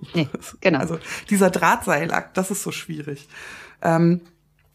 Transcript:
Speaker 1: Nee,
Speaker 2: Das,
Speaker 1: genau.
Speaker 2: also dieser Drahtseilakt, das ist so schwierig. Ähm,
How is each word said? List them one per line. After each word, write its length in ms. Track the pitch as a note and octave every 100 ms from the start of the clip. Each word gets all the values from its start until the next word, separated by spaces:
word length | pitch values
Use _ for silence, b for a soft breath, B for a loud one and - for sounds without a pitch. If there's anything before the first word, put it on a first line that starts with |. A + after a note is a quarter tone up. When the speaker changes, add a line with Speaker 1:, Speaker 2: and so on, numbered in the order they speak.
| -
Speaker 1:
Nee, 140 | F3 C#3+
Speaker 2:
Das, 260 | - - -
Speaker 1:
genau. 180 | F#3+ D#3
Speaker 2:
also 200 | E3 E3 B B B
dieser 200 | G3+ F#3
Drahtseilakt, 880 | F3+ E3+ A3+ G3 D3 E3 - - F#3
das 140 | F#3+
ist 120 | G3
so 80 | -
schwierig. 560 | - - D#3 D3 C#3+ - B B B B B
Ähm, 400 | - E3 E3+ F3 - _ _ _ _